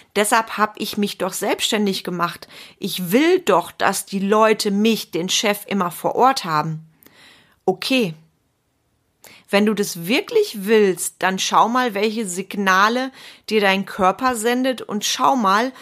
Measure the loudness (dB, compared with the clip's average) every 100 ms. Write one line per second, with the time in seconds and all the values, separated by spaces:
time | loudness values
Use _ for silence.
0 | -6 -2 2 0 0 -2 -2 -2 -6 -2
1 | -4 -2 -6 -4 -4 -2 -2 0 -2 -2
2 | -6 -6 -6 -8 -18 -20 -20 -10 -8 -6
3 | 0 2 4 2 2 2 0 -2 -2 -2
4 | -4 -4 0 4 4 2 0 2 2 0
5 | -2 -6 -4 -2 0 -2 -2 -2 -2 -2
6 | -2 2 2 2 -2 -2 -2 -6 -12 _
7 | -20 _ -20 _ _ _ -4 -2 0 0
8 | 0 -6 _ _ _ _ _ _ _ _
9 | _ _ -20 -20 -2 0 2 0 -4 -6
10 | -4 -2 0 0 0 -4 2 4 4 2
11 | -6 -4 -4 -2 0 4 4 2 0 0
12 | -2 -2 -6 -6 -8 -2 2 4 4 2
13 | -4 -10 -20 -18 -2 2 2 2 -2 0
14 | 0 2 -2 -2 -2 0 -2 -4 -6 -6
15 | -4 0 2 2 2 2 0 -6